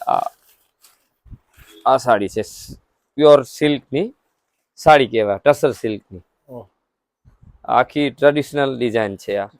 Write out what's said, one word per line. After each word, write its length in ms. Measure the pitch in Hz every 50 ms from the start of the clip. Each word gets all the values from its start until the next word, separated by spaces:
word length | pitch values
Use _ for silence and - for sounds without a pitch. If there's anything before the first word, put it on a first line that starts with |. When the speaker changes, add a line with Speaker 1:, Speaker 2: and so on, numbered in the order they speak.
| - -
Speaker 1:
આ, 120 | - - - - - _ _ _ _ _ _ _ _ _ _ _ _ _ _ _ _ _ _ - - - _ _ _ _ - _ - - -
આ 100 | 131 131
સાડી 320 | 135 - 123 113 101 101 92
છે. 140 | - 110 104 - - - - - - - _ _ _ _ _ _ _
પ્યોર 280 | - 147 147 147 139
સિલ્કની 720 | 127 - - - 151 147 147 131 - - - 147 190 240 - _ _ _ _ _ _ _ _ _ _ _ _
સાડી 300 | - - 160 151 147 131
કહેવાય, 320 | 110 120 113 107 104 101 98
ટસર 340 | - 143 143 - - 143
સિલ્કની. 500 | 110 - - 113 107 101 - - 98 90 - _ _ _ _ -
Speaker 2:
ઓહ. 180 | 127 120 101 92 _ _ _ _ _ _ _ _ _ _ _ _ _ _ _ - - _ -
Speaker 1:
આખી 460 | - - 120 127 - - 147 147 139
ટ્રેડિશનલ 680 | 131 - 139 147 147 151 135 - - 143 143 135 131 120
ડિઝાઇન 380 | 123 120 107 117 110 101 98
છે 220 | 92 - - 101 101
આ. 100 | 101 104 _